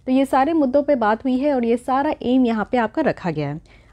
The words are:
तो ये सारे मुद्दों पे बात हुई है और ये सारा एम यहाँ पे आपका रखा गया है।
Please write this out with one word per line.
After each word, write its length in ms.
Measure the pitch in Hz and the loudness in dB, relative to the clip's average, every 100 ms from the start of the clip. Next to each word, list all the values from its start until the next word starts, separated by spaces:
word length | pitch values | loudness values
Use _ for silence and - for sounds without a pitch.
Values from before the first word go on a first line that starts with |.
| - | -2
तो 60 | |
ये 140 | 262 269 | 0 2
सारे 280 | 269 277 | 2 2
मुद्दों 300 | 330 269 285 | 2 2 2
पे 120 | 294 285 | 2 0
बात 280 | 214 220 | 0 0
हुई 140 | 269 254 | 0 0
है 160 | 294 | 0
और 120 | 269 233 | 0 0
ये 120 | 233 | -2
सारा 360 | - 254 302 - | -2 -2 -2 -2
एम 240 | 240 262 247 | 0 2 2
यहाँ 240 | 226 202 | 0 -2
पे 60 | 247 | -2
आपका 240 | 220 - | -2 -2
रखा 300 | 262 - 180 | -2 -2 -4
गया 180 | 151 143 | -4 -6
है। 120 | 147 - - - | -8 -14 -20 -20